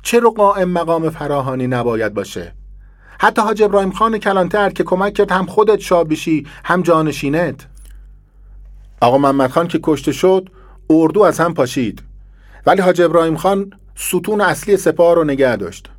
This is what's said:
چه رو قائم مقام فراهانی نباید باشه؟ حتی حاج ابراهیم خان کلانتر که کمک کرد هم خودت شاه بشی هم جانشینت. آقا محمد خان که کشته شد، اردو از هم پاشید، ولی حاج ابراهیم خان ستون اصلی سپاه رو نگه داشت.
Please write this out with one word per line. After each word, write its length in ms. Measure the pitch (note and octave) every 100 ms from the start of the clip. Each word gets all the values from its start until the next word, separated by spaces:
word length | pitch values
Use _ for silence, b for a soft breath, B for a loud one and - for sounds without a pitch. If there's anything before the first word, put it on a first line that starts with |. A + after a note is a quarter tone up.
چه 160 | - A#3+
رو 120 | A#3
قائم 380 | A3 G3+ G3+ F3+
مقام 400 | F3 E3 E3 D#3+
فراهانی 580 | D#3 D3 C#3+ C3 C3 B2+
نباید 460 | B2 A#2+ A2+ G#2+
باشه؟ 400 | G#2 F#2+ - E2+ - - - b b b b
حتی 220 | G#3 A#3
حاج 220 | A3 G#3+
ابراهیم 280 | G#3 G3 F#3+
خان 260 | F#3+ A3 A3
کلانتر 520 | G#3 F#3+ F3+ G#3+ G3
که 140 | -
کمک 300 | - F#3 G3+
کرد 180 | G3+ G3+
هم 140 | F#3 F3+
خودت 340 | G3+ G#3+ G#3
شاه 240 | - F3
بشی 440 | E3 D#3 - D#3 B B
هم 180 | - F3+
جانشینت. 840 | E3+ E3 D#3 C#3 C#3 D3+ E3+ - - - b b b - _ _ - - - - - -
آقا 160 | A#2+ C3+
محمد 320 | C#3 C#3 C3
خان 180 | D3 E3+
که 120 | D#3+
کشته 280 | D#3 D3 -
شد، 380 | C3+ F#3 F#3+ F#3 b b b -
اردو 320 | D#3 D#3+ F3
از 180 | F#3+ D#3
هم 140 | F3+
پاشید، 500 | - B2+ C#3 A2+ F#2 - - b b b b -
ولی 160 | F#3
حاج 200 | F#3 F3+
ابراهیم 360 | E3+ E3 E3 D#3
خان 360 | F#3 G3 G3 - - -
ستون 460 | - F#3 F3+ G#3
اصلی 360 | F#3+ D3+ - G3
سپاه 380 | F3 D#3+ E3+ E3+
رو 80 |
نگه 320 | D3+ C3+ C3 A2
داشت. 340 | F2+ - -